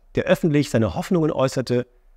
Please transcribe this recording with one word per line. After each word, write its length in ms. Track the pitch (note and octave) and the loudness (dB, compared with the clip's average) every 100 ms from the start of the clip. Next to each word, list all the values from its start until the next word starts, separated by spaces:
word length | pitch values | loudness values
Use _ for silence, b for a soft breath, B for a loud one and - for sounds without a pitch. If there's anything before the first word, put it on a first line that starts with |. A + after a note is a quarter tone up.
| _ - | _ -4
der 80 | |
öffentlich 460 | - F3 F3 D3 C3+ | 0 2 2 2 2
seine 260 | A#2+ A2 C#3+ | 0 0 -2
Hoffnungen 360 | E3+ F#3 D#3 | -2 0 0
äußerte, 560 | - C3 C#3 B2 B2 - _ _ | 0 -2 -2 -2 -2 -4 _ _